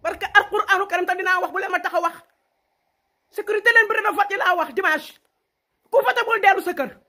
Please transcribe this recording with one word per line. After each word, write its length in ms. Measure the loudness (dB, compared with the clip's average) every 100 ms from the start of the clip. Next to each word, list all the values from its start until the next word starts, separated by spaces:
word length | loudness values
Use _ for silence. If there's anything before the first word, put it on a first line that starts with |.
Parce 140 | -6 -6
que 80 | 0
Alquranu 520 | 0 0 -4 0 0 0
Karim 200 | -2 -2
te 100 | -2
dinaa 240 | 0 -2
wax 120 | -2
bu 60 | -6
leen 120 | -4
ma 100 | -4
tax 140 | -2
a 60 | -2
wax. 160 | -2 -6 _ _ _ _ _ _ _ _ _ _ _
Sécurité 400 | -10 -4 2 4
leen 160 | 4 4
bureau 140 | 2 0
de 60 | 0
vote 140 | -2
yi 60 | 0
laa 160 | 0 0
wax 160 | -2
dimanche. 460 | -2 0 0 -4 -20 _ _ _ _ _ _ _
Ku 80 | 2
voté 200 | 2 0
bul 160 | 0 2
dellu 220 | 4 2
sa 100 | -2
kër. 260 | -6 -6 -8